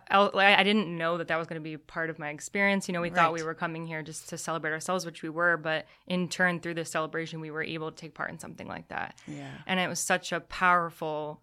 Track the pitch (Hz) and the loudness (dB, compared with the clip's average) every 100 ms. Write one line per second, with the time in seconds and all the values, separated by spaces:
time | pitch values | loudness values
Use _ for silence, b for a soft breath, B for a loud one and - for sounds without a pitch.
0 | - 196 202 196 196 196 196 214 170 170 | 4 6 6 6 8 8 6 4 2 0
1 | 165 175 165 165 165 165 156 156 - 175 | 0 0 0 -2 -2 -8 -8 -10 -10 -6
2 | 160 160 147 151 - 202 202 196 - 175 | -4 -4 -8 -8 -4 2 4 4 2 -2
3 | 175 175 165 165 160 165 170 160 165 160 | 0 4 4 4 -4 -4 -4 -4 -8 -8
4 | 156 160 - 165 - 160 156 156 - 185 | -8 -12 -10 -8 -4 -2 -2 -4 -2 -2
5 | 165 156 165 156 175 165 160 156 - b | -2 -8 -6 0 2 2 0 -2 -4 b
6 | b 180 175 - 180 170 170 165 160 165 | b -2 0 2 2 2 -4 -6 -4 -2
7 | 156 160 160 160 156 151 160 160 156 160 | -2 -4 -6 -8 -8 -6 -6 -6 -8 -10
8 | 160 - - 165 - - - 85 - - | -14 -8 -8 -8 -12 -12 -10 -12 -8 -6
9 | - - - 147 139 139 - 185 175 165 | -6 -10 -14 -12 -12 -12 -4 -2 -2 -2
10 | - 180 - 170 - - 185 175 170 160 | 0 -2 -2 -6 -6 0 4 4 2 -4
11 | 160 151 151 151 | -4 -4 -6 -10